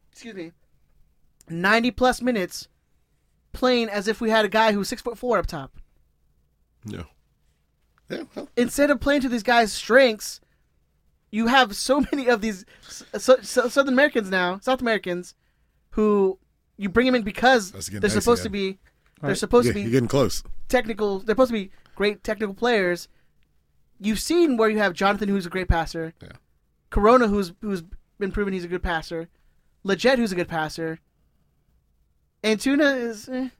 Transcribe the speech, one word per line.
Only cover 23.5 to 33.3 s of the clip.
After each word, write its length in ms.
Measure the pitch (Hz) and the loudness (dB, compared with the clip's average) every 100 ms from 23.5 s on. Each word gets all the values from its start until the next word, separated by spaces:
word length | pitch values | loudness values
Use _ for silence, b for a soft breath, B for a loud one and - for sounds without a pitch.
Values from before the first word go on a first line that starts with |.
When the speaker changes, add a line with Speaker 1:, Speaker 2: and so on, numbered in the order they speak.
| _ _ _ _ _ | _ _ _ _ _
Speaker 1:
You've 180 | 202 208 | -4 -2
seen 380 | - 339 330 240 | 0 2 4 4
where 120 | 220 | 2
you 100 | 214 | 2
have 160 | 202 | 0
Jonathan, 340 | 165 196 202 208 | 2 0 0 0
who's 180 | 196 180 | -2 -4
a 40 | |
great 180 | 185 180 | -2 0
passer. 440 | 170 151 165 160 - | 0 -2 -6 -10 -12
Speaker 2:
Yeah. 120 | 92 - _ _ _ _ _ | -20 -20 _ _ _ _ _
Speaker 1:
Corona, 380 | 220 208 247 226 | 2 6 6 6
who's, 240 | 202 185 - | 0 -2 -8
who's 240 | 214 190 165 - _ - | -8 -8 -8 -20 _ -8
been 140 | 196 | -6
proven 200 | 208 202 | -4 -4
he's 120 | 190 | -4
a 40 | 170 | -6
good 140 | 180 | -6
passer. 460 | 185 165 147 165 170 _ _ _ _ _ | -4 -6 -6 -8 -10 _ _ _ _ _
Leggett, 340 | 196 196 240 262 | -2 0 2 2
who's 140 | 226 | 0
a 20 | |
good 140 | 180 170 | -2 -4
passer. 500 | 165 156 - 160 160 _ _ _ _ _ _ _ _ _ _ _ _ _ _ | -4 -6 -6 -8 -8 _ _ _ _ _ _ _ _ _ _ _ _ _ _
Antuna 540 | 214 214 269 285 294 262 | -2 0 0 2 2 0
is, 300 | 233 214 | -4 -8
eh, 220 | - | -10